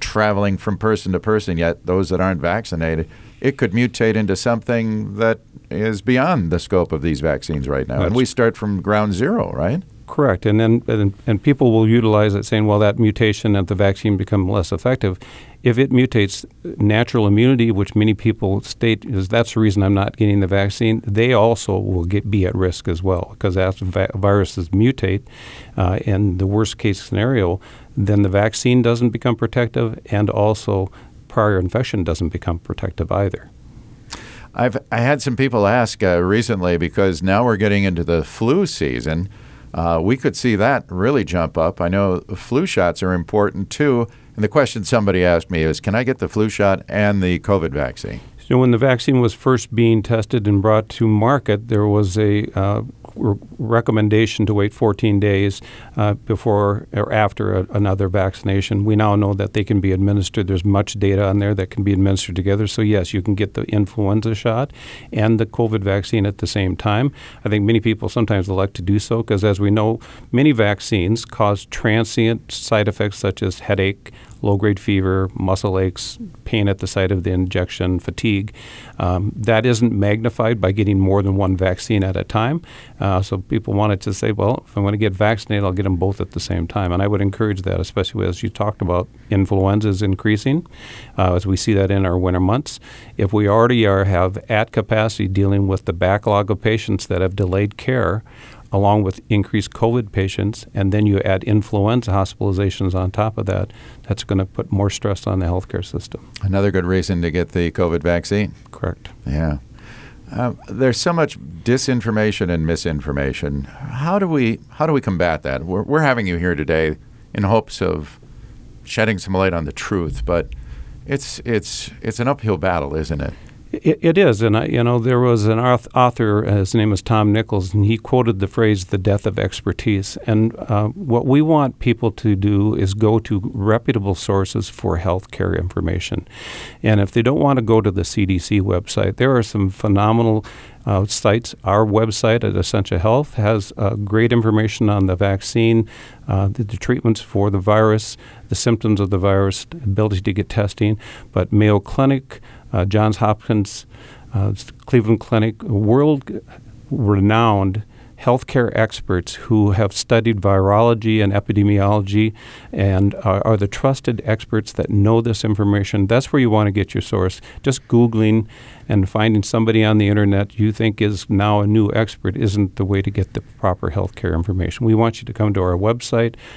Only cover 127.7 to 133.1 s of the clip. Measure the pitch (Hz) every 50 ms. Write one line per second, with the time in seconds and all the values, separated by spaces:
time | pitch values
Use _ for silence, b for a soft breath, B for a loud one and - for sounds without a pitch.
127.7 | 95 107 101 107 113 107 - - 131 127 117 117 98 95 98 95 - 120 113 107
128.7 | 107 95 90 - 113 98 92 107 98 101 - 107 98 101 98 98 - - - 101
129.7 | 95 - - 113 101 95 98 - - - - - 107 107 110 113 - - - -
130.7 | 110 101 107 104 - 196 190 131 113 117 - 131 135 147 156 160 160 151 139 127
131.7 | - - - 123 113 - 120 110 - - - 110 101 95 98 104 104 98 104 107
132.7 | - - 98 95 101 107 110 107